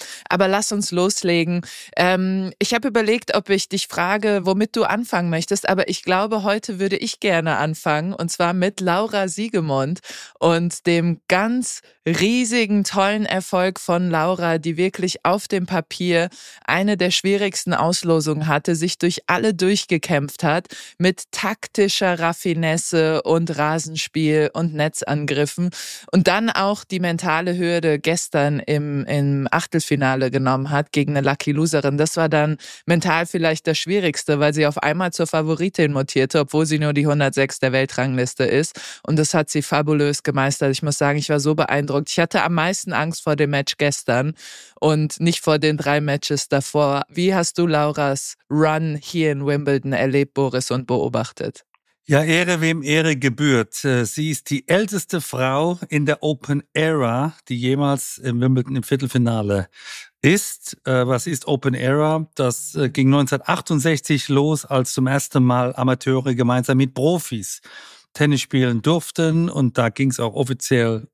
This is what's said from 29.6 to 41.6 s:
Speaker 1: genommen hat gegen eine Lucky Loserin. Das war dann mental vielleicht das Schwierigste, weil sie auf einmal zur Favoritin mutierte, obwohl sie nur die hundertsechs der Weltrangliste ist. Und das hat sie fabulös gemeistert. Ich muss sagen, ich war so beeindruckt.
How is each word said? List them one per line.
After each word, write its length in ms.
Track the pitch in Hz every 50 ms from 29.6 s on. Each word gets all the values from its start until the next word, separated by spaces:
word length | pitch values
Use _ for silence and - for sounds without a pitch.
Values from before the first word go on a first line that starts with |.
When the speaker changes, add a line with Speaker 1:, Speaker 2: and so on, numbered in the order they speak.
| - - - 160 - - 147 143 139 131 131 131 131 127
Speaker 1:
genommen 400 | 127 139 135 127 131 131 135 147
hat 220 | 147 143 147 -
gegen 240 | - 151 139 147 147
eine 100 | 139 135 139
Lucky 240 | 139 - - 147
Loserin. 460 | 143 151 160 165 156 147 135 139 139 143
Das 180 | 151 156 -
war 120 | 175 165 156
dann 240 | 156 151 151 156 156 - - - - - -
mental 420 | - 175 165 151 180 156 165 170
vielleicht 400 | - - 175 165 160 160 160 -
das 120 | 165 156 -
Schwierigste, 640 | - 165 190 208 185 165 139 - - - 147 143
weil 120 | 147 151
sie 140 | 147 156 151
auf 120 | 147 147 -
einmal 340 | - 147 151 175 185 175
zur 160 | - - 170 -
Favoritin 640 | - 160 156 156 160 151 175 196 - - 160 147
mutierte, 480 | 143 135 135 - - 135 131 131 - 156
obwohl 260 | 143 - - 156 160
sie 140 | 147 156 151
nur 120 | 151 147
die 140 | 147 147 147
hundertsechs 540 | 151 147 147 143 139 - 139 135 135 - -
der 120 | - 131
Weltrangliste 720 | 127 135 135 - - - - 139 131 127 123 120 - - 131
ist. 340 | - - 139 160 - - - - - - - -
Und 120 | - 156 151
das 160 | 156 - -
hat 140 | 165 147 -
sie 120 | - 156
fabulös 640 | 139 - 160 147 151 151 156 147 147 147 147 - -
gemeistert. 480 | 151 135 135 135 139 143 - 147 139
Ich 100 | 135 -
muss 160 | - 147 143 -
sagen, 200 | 151 143 143 151
ich 120 | 143 -
war 100 | 151 147
so 140 | 135 151 156
beeindruckt. 560 | 156